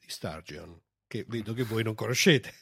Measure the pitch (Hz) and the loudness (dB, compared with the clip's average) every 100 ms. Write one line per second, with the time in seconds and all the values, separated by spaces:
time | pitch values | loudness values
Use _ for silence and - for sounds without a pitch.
0 | - - - 80 - 76 85 85 _ _ | -16 -10 -8 -8 -12 -14 -14 -18 _ _
1 | - 110 95 117 107 117 113 113 113 107 | -10 -8 -6 -6 -4 -4 -2 0 -2 -2
2 | 110 127 190 135 - - | -2 4 6 6 4 -14